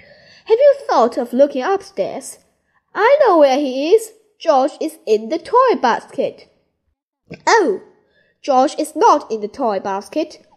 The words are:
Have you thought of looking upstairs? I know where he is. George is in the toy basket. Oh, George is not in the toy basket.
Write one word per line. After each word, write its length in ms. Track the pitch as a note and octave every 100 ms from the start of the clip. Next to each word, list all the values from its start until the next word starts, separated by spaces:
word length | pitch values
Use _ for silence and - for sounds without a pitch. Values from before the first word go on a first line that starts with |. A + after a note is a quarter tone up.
| _ _ _ _ -
Have 140 | A4+
you 160 | C#5+ C#5 -
thought 300 | D#4+ E4 D#4
of 160 | A#3+
looking 300 | B3 C#4+ C4+
upstairs? 760 | C4 G4 - - F3+ C#4 - - _ _ _ _ _
I 240 | - A4+ D5
know 180 | B4 E4+
where 180 | C#4 C4
he 360 | C#4+ C4 D#4
is. 180 | A4 - _ _ _
George 340 | E4+ C4+ C#4 -
is 200 | D#4 - -
in 240 | G#3+ A3
the 100 | D#4+
toy 400 | - A#4+ C5 -
basket. 680 | B3+ - - - F#3 - _ _ _ _ _ _ _ _ _ - -
Oh, 340 | G#4+ D4 F#3+ - _ _ _ _ _
George 340 | - B3+ C4 -
is 180 | D#4 D#4+
not 360 | F#4 D4+ -
in 100 | A3
the 60 | G#3
toy 320 | - A#3+ G3
basket. 680 | G3+ G3 - D4+ D#4+ - _